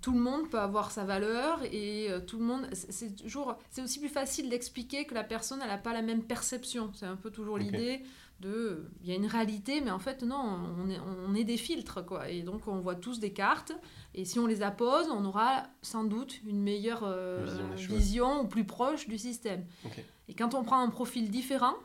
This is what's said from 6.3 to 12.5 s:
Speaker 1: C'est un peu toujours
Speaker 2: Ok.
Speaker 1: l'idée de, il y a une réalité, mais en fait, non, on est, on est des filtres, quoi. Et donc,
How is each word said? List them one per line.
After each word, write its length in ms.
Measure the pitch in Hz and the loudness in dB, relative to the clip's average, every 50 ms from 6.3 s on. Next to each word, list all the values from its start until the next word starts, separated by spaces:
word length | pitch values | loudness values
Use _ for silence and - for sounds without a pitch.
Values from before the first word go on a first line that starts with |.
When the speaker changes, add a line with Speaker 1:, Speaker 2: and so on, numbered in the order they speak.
| 240 233 - - 254 247 254 - - 240 220 214 202 | -4 -2 -2 -2 -2 -4 -4 -4 -4 -2 -4 -4 -6
Speaker 1:
C'est 120 | - 202 | -8 -8
un 100 | 185 185 | -8 -8
peu 160 | 190 - 220 | -6 -8 -10
toujours 240 | 208 214 214 208 214 | -8 -8 -6 -4 -2
Speaker 2:
Ok. 60 | 202 | -2
Speaker 1:
l'idée 400 | 202 202 202 214 233 247 262 262 262 - - - - - - - | 0 0 0 0 0 0 -2 -4 -6 -12 -16 -18 -20 -20 -18 -10
de, 500 | 185 190 208 226 233 220 180 156 160 170 - - | -8 -4 -2 -2 -2 -2 -2 -4 -6 -10 -14 -10
il 60 | - 180 | -4 -2
y 40 | |
a 20 | 180 | 0
une 120 | 185 202 | 0 0
réalité, 540 | 214 220 233 226 214 214 208 196 262 277 302 | 2 2 2 2 2 0 -4 -2 0 0 0
mais 120 | 277 233 | 2 0
en 80 | 185 190 | -2 0
fait, 220 | 190 269 269 269 247 | -2 -4 -4 -2 -2
non, 340 | 233 269 285 262 220 190 175 175 170 170 175 | 0 0 0 0 0 -2 -2 -4 -4 -4 -2
on 100 | 185 190 | -2 -2
est, 80 | 190 165 - 185 190 185 180 190 | -2 -2 -4 -6 -6 -4 0 0
on 40 | 196 | 2
est 80 | 214 233 | 2 2
des 120 | 202 233 | 2 2
filtres, 480 | 233 - - 339 277 - - - 196 170 | 0 0 -2 -4 -4 -4 -6 -8 -8 -6
quoi. 240 | 170 190 165 139 139 | -4 -6 -6 -4 -4
Et 140 | 175 175 | -4 -4
donc, 240 | 170 175 | -4 -4